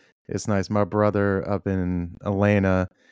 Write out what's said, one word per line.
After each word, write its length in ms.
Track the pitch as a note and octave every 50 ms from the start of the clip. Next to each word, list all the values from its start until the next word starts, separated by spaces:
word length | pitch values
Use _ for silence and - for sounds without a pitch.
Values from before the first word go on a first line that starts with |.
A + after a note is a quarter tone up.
| _ _ _ _ _ -
is 180 | - G2+ - -
nice. 220 | G#2 G2 F#2 -
My 140 | G#2+ G#2 G#2
brother 640 | F2 G2 G#2+ G#2 G#2 G2 G#2 G2+ G2+ G2 F#2+ - -
up 180 | G2+ F#2+ - G2+
in 480 | F#2+ F#2+ F2+ F2+ F2+ F2 F2 E2+ E2+ - -
Atlanta, 640 | G2+ G2+ G2 G2+ G#2 G#2 G2+ G2 F#2+ F#2 F#2 F#2 F#2 _ _ _ _